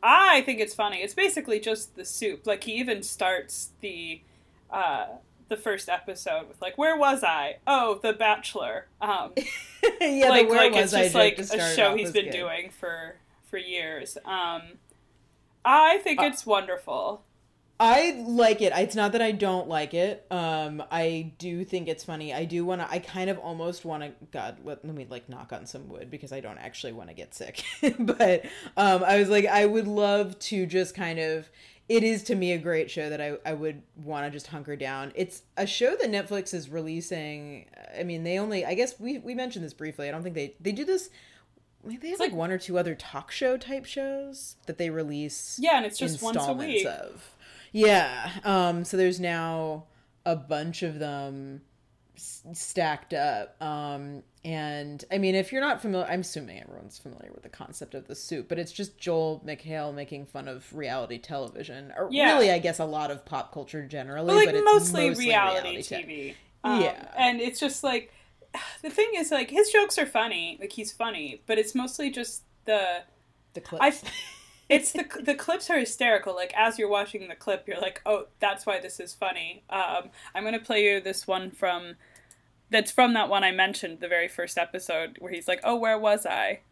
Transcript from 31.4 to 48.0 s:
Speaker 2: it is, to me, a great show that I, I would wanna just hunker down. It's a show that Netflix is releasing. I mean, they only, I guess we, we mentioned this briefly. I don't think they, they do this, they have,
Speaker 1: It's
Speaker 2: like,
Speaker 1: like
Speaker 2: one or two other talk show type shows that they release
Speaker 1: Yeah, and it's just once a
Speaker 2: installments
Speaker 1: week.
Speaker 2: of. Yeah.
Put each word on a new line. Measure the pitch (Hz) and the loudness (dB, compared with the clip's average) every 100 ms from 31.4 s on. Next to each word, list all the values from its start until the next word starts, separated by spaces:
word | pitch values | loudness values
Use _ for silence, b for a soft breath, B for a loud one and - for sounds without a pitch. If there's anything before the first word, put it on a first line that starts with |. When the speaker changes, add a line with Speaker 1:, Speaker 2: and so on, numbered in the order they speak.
| 151 b b b _ | -8 b b b _
Speaker 2:
it | 226 | 4
is, | 220 220 | 4 0
to | 208 202 | -2 -2
me, | 180 | 0
a | 175 | -2
great | 160 165 160 | -2 -2 -2
show | - 151 | -4 -6
that | 151 | -4
I, | 147 151 - | -6 -6 -6
I | |
would | 156 156 147 - - | -6 -6 -8 -16 -18
wanna | 147 151 143 | -10 -8 -6
just | 147 - | -8 -12
hunker | 156 143 143 | -14 -10 -8
down. | 131 135 139 - | -6 -8 -10 -6
It's | 180 - _ - | -6 -6 _ -6
a | 196 | -4
show | - 240 370 | 2 0 2
that | 240 | -2
Netflix | 208 196 202 190 | -2 -2 -6 -6
is | 180 139 | -8 -8
releasing. | 160 160 160 165 170 151 151 147 139 - - - - | -8 -6 -8 -8 -8 -8 -10 -14 -18 -20 -20 -16 -10
I | |
mean, | 175 165 | -6 -6
they | 165 185 | -4 -2
only, | 208 202 | -2 -4
I | 151 185 | -2 -2
guess | 254 - | -2 -4
we, | 226 269 | -8 -8
we | 233 247 | -8 -8
mentioned | 254 226 160 | -8 -8 -10
this | |
briefly. | - 156 147 143 | -10 -12 -8 -8
I | |
don't | 151 | -6
think | 175 160 | -8 -8
they, | 143 - | -8 -6
they | 170 | -6
do | 208 302 | -4 0
this, | 381 - b b b b _ _ _ | -2 -2 b b b b _ _ _
they | - | -14
have, | 240 | -12
Speaker 1:
It's | 311 370 | -8 -4
Speaker 2:
like, | 339 | -4
Speaker 1:
like | 180 | -2
Speaker 2:
one | 165 | -4
or | 185 | -4
two | - 180 | -4 -2
other | 175 | -2
talk | 160 - - - | -6 -10 -12 -12
show | - 262 254 | -4 -2 -2
type | 240 269 254 | -4 -10 -8
shows | - 269 277 277 269 - - - | -8 -6 -6 -10 -14 -16 -18 -14
that | 160 | -6
they | 170 | -4
release | 160 151 147 147 - - - | -4 -6 -6 -8 -10 -12 -4
Speaker 1:
Yeah, | 302 294 | 2 2
and | 220 | 2
it's | 208 | -4
just | 262 156 | -4 -2
once | 226 226 | -2 -2
a | |
Speaker 2:
installments | 277 262 311 226 | -2 -2 -2 0
Speaker 1:
week. | 190 | -2
Speaker 2:
of. | - 50 - - _ B B B | -4 -12 -16 -20 _ B B B
Yeah. | 214 214 202 | 4 6 6